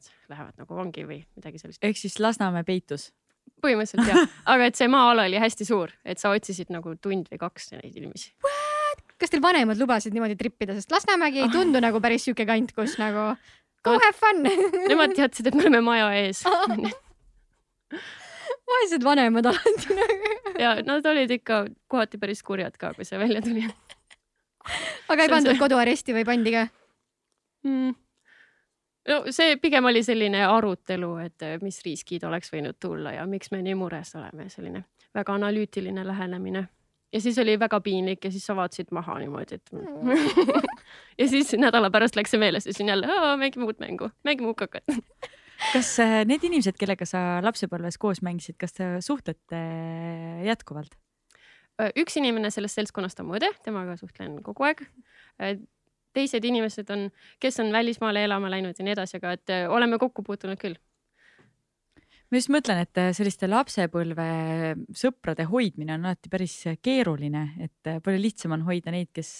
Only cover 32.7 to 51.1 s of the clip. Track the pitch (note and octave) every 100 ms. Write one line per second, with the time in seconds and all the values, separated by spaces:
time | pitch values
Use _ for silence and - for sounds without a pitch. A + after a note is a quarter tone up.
32.7 | - F3+ D#3+ D3 - F3 G3 - F#3+ F#3
33.7 | F#3+ F3+ E3 E3+ D#3+ A2 D3+ F#3+ - -
34.7 | F#3 F#3 _ _ G#3 G3+ G3+ G3+ G#3+ G#3
35.7 | G3+ F#3 F#3+ F#3+ G3 F#3 F3+ F#3 F#3+ F#3
36.7 | _ _ _ _ A3 A3+ A#3 A3 G#3+ A3+
37.7 | G#3 G3+ F#3+ F#3 F#3+ F#3+ F#3+ - G3 F3+
38.7 | - F3 F3 E3 - - C#3+ - - _
39.7 | - - - B3 D4+ D4 F#4 C4 D5+ -
40.7 | A5+ - - - - B3+ C4+ C#4 A3+ C4
41.7 | A#3 G3+ G#3+ A3+ G#3 G#3 A3+ G#3 - -
42.7 | G3 G#3 G3 B3+ F#4+ D#4 C#4+ C4+ C4 A3+
43.7 | A3 - F3+ A3 - D4 C#4 A3+ A3 G3
44.7 | - - B3 - _ - - _ - A5
45.7 | C4 A#3+ - A3+ A3 G#3+ D4 F4 E4 F#3+
46.7 | - G3 F#3+ F3+ F#3 F3+ F3 G#3 A3+ F#3+
47.7 | E3+ E3+ - G#3 F3+ F3+ F3 - - F3+
48.7 | - F#3 F3+ F3+ C#4+ - D#3+ - E3 E3
49.7 | E3 E3 E3 E3 E3 E3 E3+ G3 A3+ -
50.7 | D3 D3 _ _